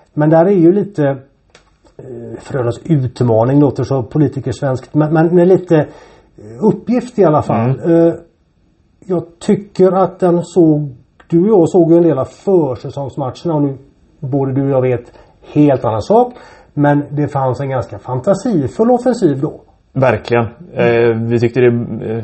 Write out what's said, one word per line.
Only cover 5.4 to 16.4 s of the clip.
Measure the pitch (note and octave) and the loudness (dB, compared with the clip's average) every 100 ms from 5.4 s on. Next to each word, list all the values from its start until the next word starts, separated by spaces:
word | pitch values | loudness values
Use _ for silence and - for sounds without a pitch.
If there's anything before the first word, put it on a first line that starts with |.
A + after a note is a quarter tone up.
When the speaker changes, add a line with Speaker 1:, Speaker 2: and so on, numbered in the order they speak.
Speaker 1:
är | F3 | 4
lite, | F#3 F3+ D#3+ | 4 2 0
eh, | C3 - - _ _ - G#2 - | 0 -6 -20 _ _ -20 -20 -4
uppgift | A3 - - B3 - - | -2 -2 -2 -4 -4 0
i | F3 | 2
alla | D3+ | 2
fall. | - A2 A#2+ C3 | 0 -2 -2 -2
Speaker 2:
Mm. | E3 E3 E3 | 0 2 2
Speaker 1:
Eh, | D#3+ - _ _ _ _ _ _ _ - | 0 -8 _ _ _ _ _ _ _ -8
jag | F3 D#3+ _ | -6 -6 _
tycker | - G3+ - - F#3 | -2 -2 -2 0 2
att | F#3 F3+ - | 2 0 0
den | F3+ F3 | 0 0
såg, | E3+ F#3 D#3+ D3 C#3+ B2 _ _ _ | 0 2 4 2 -2 -10 _ _ _
du | E3 G3 | 0 4
och | G#3 | 4
jag | D#3 | 4
såg | F#3 D#3+ | 2 4
ju | E3+ | 4
en | |
del | E3+ C3+ | 4 0
av | - | -4
försäsongsmatcherna | - - F#3 C#3+ - C#3 C#3+ C3+ - B2+ - E3+ D3+ | -6 0 0 0 -4 -10 -10 -10 -8 -10 -8 -4 -2
och | |
nu, | C#3+ C3 - _ _ _ | -2 -6 -14 _ _ _
både | C3+ C#3 C3+ | -6 -4 -2
du | C3 | -2
och | C#3 | -2
jag | C3+ | 0
vet, | B2+ A#2+ - - _ _ - | 0 -2 -6 -20 _ _ -6
helt | D3+ D3 B2+ A#2+ | 2 2 2 0
annan | A2 | -4
sak. | - G#3+ B3 - | 0 2 2 -4